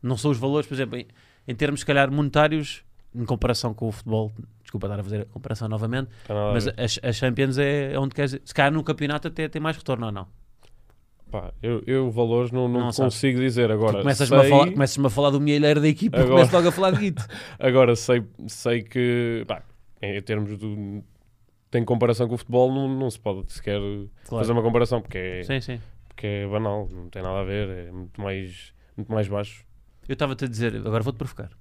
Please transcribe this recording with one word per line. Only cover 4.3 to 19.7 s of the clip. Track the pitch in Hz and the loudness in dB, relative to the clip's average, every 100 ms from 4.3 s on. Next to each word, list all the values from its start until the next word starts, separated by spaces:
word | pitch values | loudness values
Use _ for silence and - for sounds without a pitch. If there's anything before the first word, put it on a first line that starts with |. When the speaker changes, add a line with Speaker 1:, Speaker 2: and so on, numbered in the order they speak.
| 107 107 - | -8 -18 -20
Speaker 1:
desculpa | - 107 101 | -12 -8 -6
estar | 104 | -6
a | |
fazer | 98 107 | -6 -6
a | |
comparação | 104 - 127 110 113 | -8 -12 -8 -6 -4
novamente, | 110 113 123 135 - - | -4 -2 -4 -6 -12 -6
Speaker 2:
Tem | 104 | -2
nada | 104 | 0
a | |
Speaker 1:
mas | 107 110 | 0 0
Speaker 2:
ver. | - 123 - | -2 -4 -2
Speaker 1:
a, | 123 | -4
a | |
Champions | 110 127 117 135 131 | 0 0 2 0 2
é, | 143 143 135 | 0 0 -2
é | 139 | -2
onde | 135 | -2
queres, | - 143 135 | -2 -4 -4
se | - | -8
calhar | - 143 | 2 2
no | 156 | 2
campeonato | 151 143 147 151 165 | -2 -2 -2 -4 -6
até | 160 156 | -6 -6
tem | 156 | -4
mais | 156 160 | -4 -4
retorno, | - 127 113 | -4 -4 -4
ou | |
não? | 101 92 - - - - - - _ _ _ - | -6 -10 -18 -20 -20 -20 -20 -20 _ _ _ -12
Speaker 2:
Pá, | 104 90 - | -10 -10 -8
eu, | 117 117 - | -4 -4 0
eu | 135 127 | 0 0
valores | 113 117 120 123 | 0 2 2 0
não, | 127 123 | 0 0
não | 120 | 0
Speaker 1:
Não | 123 | 0
sabes. | 110 131 | 2 0
Speaker 2:
consigo | - 139 123 | 2 0 2
dizer | 131 120 117 | 2 2 2
agora. | 107 110 | 4 2
Speaker 1:
Tu | 104 | 2
começas-me | 98 127 139 135 | 2 2 6 8
a | |
Speaker 2:
Sei | 135 | 8
Speaker 1:
falar, | 143 147 | 8 6
começas-me | 185 139 - 139 | 4 0 2 0
a | |
falar | 110 143 | 4 2
do | 139 | 4
Mielheiro | 147 147 147 151 | 2 4 4 6
da | 151 | 4
equipa, | 147 220 - | 2 0 4
eu | |
Speaker 2:
Agora | 127 131 | 6 8
Speaker 1:
começo | 127 175 | 8 8
logo | 175 | 4
a | |
falar | 170 190 | 4 2
de | 185 | 2
guito. | 208 165 110 - | 0 -2 -8 -10
Speaker 2:
<laughs> | - - | -16 -2
Agora | 131 127 127 117 | 2 6 6 6
sei, | - 123 107 - - | 4 2 2 -10 -14
sei | - - 120 | -6 0 0
que, | 107 127 123 120 120 117 113 | -2 -2 2 2 0 -4 -6
pá, | 92 - | -8 -10